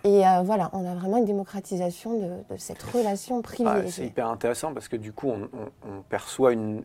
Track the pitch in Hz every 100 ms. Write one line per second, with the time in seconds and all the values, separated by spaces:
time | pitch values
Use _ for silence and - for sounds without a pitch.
0 | 202 202 185 180 180 214 170 196 180 180
1 | 185 226 214 202 190 202 - 185 180 170
2 | 226 226 185 180 202 190 - 196 - 240
3 | 214 196 - 247 220 - 226 208 185 175
4 | 120 110 117 113 117 120 160 127 - 117
5 | 107 107 139 110 101 - 107 - 110 98
6 | - 104 - - 131 117 107 107